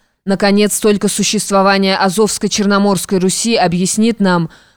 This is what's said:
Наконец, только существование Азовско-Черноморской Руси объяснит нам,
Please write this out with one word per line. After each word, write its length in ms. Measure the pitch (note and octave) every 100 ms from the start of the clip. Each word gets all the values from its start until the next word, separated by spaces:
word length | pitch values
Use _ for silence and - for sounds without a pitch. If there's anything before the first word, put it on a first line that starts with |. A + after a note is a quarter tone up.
| _ _ F#3+
Наконец, 520 | F#3+ G3+ G3+ G#3 -
только 280 | A3 G3+ G#3
существование 880 | - F#3+ G#3+ - G3 F#3+ G3 F#3+ F#3+
Азовско-Черноморской 1200 | F#3+ F3+ G#3 - G#3 - G3+ G3+ G3+ F#3 - F#3+
Руси 380 | F#3 - A3+ A3+
объяснит 640 | F3+ F3 F#3 G#3+ A3+ A3+
нам, 300 | F#3+ F3 D#3+ - _